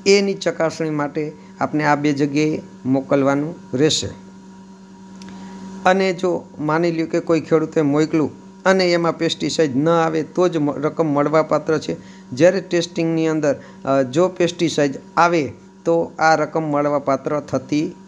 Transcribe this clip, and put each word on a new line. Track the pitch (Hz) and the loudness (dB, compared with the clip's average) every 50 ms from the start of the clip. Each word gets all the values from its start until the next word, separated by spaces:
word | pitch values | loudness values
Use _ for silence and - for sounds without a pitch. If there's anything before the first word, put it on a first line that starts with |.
| - | 2
એની | 196 196 202 202 196 190 | 4 4 4 4 0 -2
ચકાસણી | - - 170 165 - 165 160 160 - 165 156 | -2 -4 -4 -2 -2 -2 -2 -2 -4 -4 -2
માટે | 151 147 147 143 143 160 151 151 - - - - - - | -2 -2 -4 -4 -4 -6 -6 -6 -8 -14 -18 -16 -6 -4
આપને | 139 - 151 151 151 | -4 -2 0 0 2
આ | 147 147 | 2 2
બે | 143 143 151 | 4 2 2
જગ્યાએ | 147 135 151 143 131 151 156 156 160 - - - - - - | 2 2 0 0 2 0 0 0 0 -4 -8 -12 -16 -6 -2
મોકલવાનું | 127 131 135 131 - 143 139 135 139 139 143 147 160 175 - - - - | 0 0 0 0 0 0 2 2 2 2 0 -2 -4 -8 -12 -10 -6 0
રહેશે. | 127 151 151 - - 104 - - - - - - - - - - - - - - - 190 190 190 190 190 190 - - - - - 190 190 190 190 190 - - 190 190 - | 0 2 2 2 -2 -4 -8 -10 -14 -18 -20 -20 -20 -20 -20 -20 -20 -20 -20 -20 -20 -20 -20 -20 -20 -20 -20 -20 -18 -18 -16 -16 -16 -16 -16 -16 -16 -16 -16 -14 -2 2
અને | 185 185 190 190 190 | 2 2 4 2 0
જો | 180 185 185 180 170 - - - - - | 0 0 -2 -2 -2 -2 -6 -10 -10 -6
માની | 147 151 151 165 175 170 | -2 0 0 2 2 0
લ્યો | 165 160 160 | 0 -2 -2
કે | 156 - 165 | -2 -2 -2
કોઈ | 160 - 165 156 | 0 2 0 0
ખેડૂતે | - - 160 156 156 156 - 165 | 2 2 0 0 0 0 0 0
મોકલું | 151 143 143 151 156 156 165 160 143 - - - - - - - - | 2 2 2 2 2 2 2 0 0 -2 -4 -10 -18 -20 -18 -2 2
અને | 185 190 190 180 180 | 2 4 4 4 2
એમાં | 175 170 170 165 - - | 2 2 2 0 0 0
પેસ્ટિસાઇડ | 165 160 - - 160 147 - - 160 147 117 | -2 -4 -2 -4 -4 -2 0 0 0 2 2
ન | 135 151 165 | 2 2 2
આવે | 170 165 165 160 160 160 | 4 2 2 2 0 -2
તો | 147 - - 170 180 175 | -4 -2 0 0 2 2
જ | 165 | 2
મ-, | 160 147 143 | 0 0 -2
રકમ | 135 135 143 156 151 - 165 | -2 -2 -4 -2 -2 0 0
મળવાપાત્ર | 151 139 143 147 147 151 160 151 - 156 151 151 - 156 147 | 2 2 2 2 2 2 2 2 2 0 0 0 0 -2 -2
છે. | - - 165 165 - - - - - - | -2 -4 -8 -8 -10 -16 -20 -20 -16 -10
જ્યારે | 127 123 160 180 196 190 | 2 4 4 4 4 2
ટેસ્ટિંગની | - - 175 170 165 - - 175 165 165 165 160 160 160 | -2 -2 -2 -2 -2 -2 -4 -2 -2 0 0 0 0 0
અંદર, | 156 156 151 147 131 - - - - - - | 0 0 0 0 -2 -2 -6 -14 -18 -8 -2
અ, | 135 135 139 | 0 2 2
જો | 135 123 123 160 185 180 | 0 2 2 2 0 2
પેસ્ટિસાઇડ | 185 - 175 170 170 - 175 151 - 160 143 143 131 - - - - | 2 0 -2 -2 0 -2 -2 -2 0 0 0 0 -2 -6 -12 -4 0
આવે | 165 170 170 175 165 139 117 95 - - - - - - | 2 2 4 2 0 0 -2 -6 -12 -20 -20 -20 -6 -2
તો | 165 170 165 165 - - - | 0 0 0 0 -4 -2 0
આ | 156 160 160 | 2 4 4
રકમ | 151 151 147 - 165 | 2 0 -2 -2 -4
મળવાપાત્ર | 160 151 143 143 147 147 147 143 135 139 135 131 - 143 147 147 | -2 -2 0 0 0 0 -2 -2 0 -2 -2 -2 -2 -4 -4 -4
થતી | 143 - - 131 - - 151 151 160 185 - - - | -4 -4 -4 -6 -4 -2 -2 -2 -2 -4 -6 -12 -14